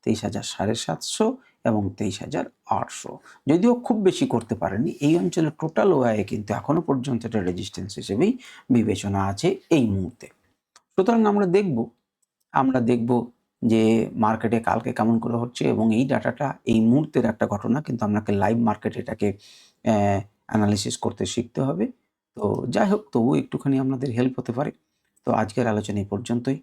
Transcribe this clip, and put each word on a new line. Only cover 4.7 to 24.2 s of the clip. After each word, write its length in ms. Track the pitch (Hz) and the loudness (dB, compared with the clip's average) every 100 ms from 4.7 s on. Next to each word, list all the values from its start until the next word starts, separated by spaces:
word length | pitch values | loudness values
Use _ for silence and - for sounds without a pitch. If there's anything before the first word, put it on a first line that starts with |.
| 98 151 - 147 | -2 -2 0 2
এই 60 | 170 | 4
অঞ্চলে 300 | 185 175 160 - | 2 0 -2 -2
টোটাল 280 | 160 - 202 151 | -4 2 4 4
ওয়াইয়ে 260 | 123 107 101 | 4 2 -2
কিন্তু 180 | 110 104 101 | -6 -4 -4
এখনো 220 | - 160 165 | 0 -2 0
পর্যন্ত 340 | 139 131 117 113 | -2 0 -4 -2
এটা 120 | 113 90 | -2 -2
রেজিস্ট্যান্স 420 | 90 98 - 95 - | -4 -8 -10 -10 -12
হিসেবেই 320 | - 104 190 254 - - _ 120 | -6 0 2 0 -8 -20 _ 2
বিবেচনা 440 | 107 95 101 98 98 | 2 -2 -2 0 0
আছে 160 | 101 170 190 _ 165 | 0 -2 -2 _ 2
এই 80 | 117 | 2
মুহূর্তে। 340 | 98 90 - - _ _ _ _ - _ - | 0 -4 -10 -20 _ _ _ _ -20 _ 0
সুতরাং 260 | 190 233 214 | 2 4 4
আমরা 140 | 202 190 185 | 2 4 2
দেখব, 200 | 202 120 - _ _ _ _ _ _ 147 | 2 -2 -4 _ _ _ _ _ _ 0
আমরা 180 | 135 131 117 | 2 2 2
দেখব 180 | 123 117 123 117 _ _ _ 117 | 0 2 0 -2 _ _ _ 2
যে 100 | 110 110 113 - - | 4 6 4 0 0
মার্কেটে 360 | 107 110 113 117 - | 0 0 0 0 0
কালকে 220 | 113 120 120 | -2 -2 0
কেমন 180 | 110 113 | 2 2
করে 140 | 117 117 | 0 -2
হচ্ছে 200 | 120 - 139 | -4 -2 0
এবং 120 | 110 113 110 | 2 2 4
এই 60 | 139 | 2
ডেটাটা 360 | 123 127 - 139 120 - | 0 -2 -4 -6 -4 0
এই 80 | 113 113 | 4 6
মুহূর্তের 360 | 127 156 - 113 | 4 4 0 0
একটা 140 | 110 110 | -2 -2
ঘটনা, 240 | 104 113 127 156 | -2 -2 -2 -2
কিন্তু 160 | 123 107 | -4 -2
আপনাকে 240 | 104 104 101 | -2 0 0
লাইভ 160 | 98 117 113 | 0 2 0
মার্কেট 240 | 104 - 143 | -2 -6 -6
এটাকে, 260 | 107 110 104 98 - - - _ - | -10 -4 -4 -4 -14 -20 -20 _ -2
আহ, 280 | 107 101 98 95 _ - | 2 2 0 -4 _ -6
অ্যানালিসিস 460 | 107 104 104 104 - 110 | 0 2 0 -2 -4 -6
করতে 180 | - 101 | -4 -6
শিখতে 260 | - - - 135 | -4 -6 -4 -4
হবে। 180 | 165 240 - _ _ _ - | -2 -4 -6 _ _ _ -4
তো 80 | 101 107 - | -2 -2 -2
যাই 140 | 185 208 | 0 2
হোক, 100 | 208 - | 0 0
তবুও 220 | 123 117 147 | 0 2 2
একটুখানি 340 | 131 - 139 135 | -2 -4 0 0
আপনাদের 260 | 135 135 127 | 0 -2 -4
হেল্প 160 | 117 | 0